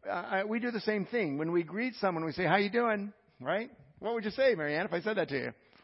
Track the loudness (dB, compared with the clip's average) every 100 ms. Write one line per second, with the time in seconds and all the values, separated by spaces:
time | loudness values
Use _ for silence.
0 | -6 -4 -2 -2 0 -2 -2 -2 0 0
1 | 0 0 0 0 0 0 0 -2 -4 0
2 | 0 0 -2 0 4 4 4 2 2 0
3 | -4 -10 _ -8 -2 -2 -2 -14 -20 -8
4 | -4 -2 -2 2 4 4 2 0 0 -2
5 | 0 0 0 0 -4 -8 _ -20